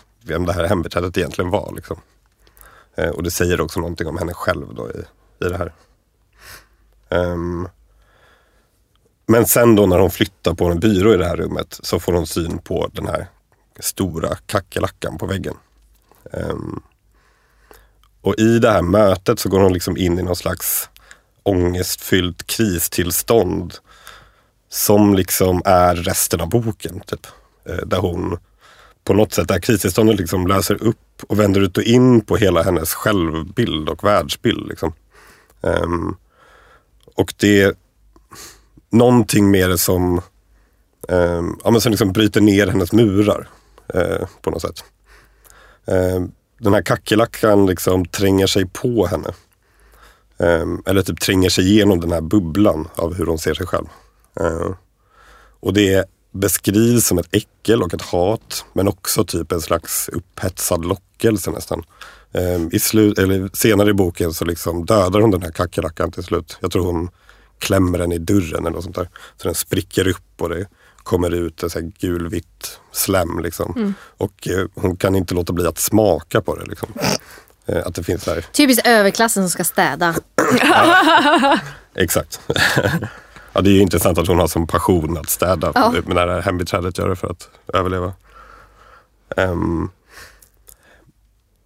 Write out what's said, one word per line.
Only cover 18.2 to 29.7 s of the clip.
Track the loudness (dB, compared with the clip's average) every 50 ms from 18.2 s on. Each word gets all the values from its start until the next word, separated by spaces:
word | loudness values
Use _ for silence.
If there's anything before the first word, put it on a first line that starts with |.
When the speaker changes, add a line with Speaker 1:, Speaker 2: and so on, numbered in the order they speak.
Speaker 1:
och | -2 -2 0 2
i | 4 4 4 4
det | 4 4
här | 4 4
mötet | 2 4 4 6 6 6 4 2 0 -2 -2 -2
så | -2 0
går | 4 4
hon | 4 4 4
liksom | 2 -2 -4 -4 -2
in | 0 0 0 0
i | 0
någon | -2 -4
slags | -4 -4 -6 -6 -4 -6 -6 -6 -6 -8 -10 _ -20 -20 _ -20 _ _ _ _ _ _
ångestfyllt | 0 0 2 2 0 0 -2 -4 -4 -6 -8 -4 0 0 0 0 0 -4 -8 -10 -10
kristillstånd | -4 -2 0 0 0 -2 -4 -4 -4 -4 -4 -2 -4 -6 0 2 2 2 2 2 -2 -4 -6 -8 -12 -18 -20 _ -20 -20 -20 -20 -20 -20 -20 _ _ _ _ _ _ _ _ _
som | -8 -6 0 2 4 6 6 6 4
liksom | 2 2 0 0 0 2 2 2 0 2
är | 4 4 6 6 4 2
resten | 0 -2 -4 -4 -4 -2 -2 -2 -4
av | -4 -2
boken, | -2 -2 -2 -2 -6 -6 -10 -10 -10 -12
typ. | -10 -10 -12 -12 -12 -20 -20 -20 _ _ _ _ _ -10
Eh, | -10 -8 -4
där | -2 -2 0
hon | 0 -2 -2 -4 -4 -6 -6 -8 -10 _ _ _ _ -20 -20 _ -20 -20 _ _ _
på | 0 2
något | 2 2 2 0
sätt, | -4 -2 0
det | -2
här | -2
kristillståndet | 0 0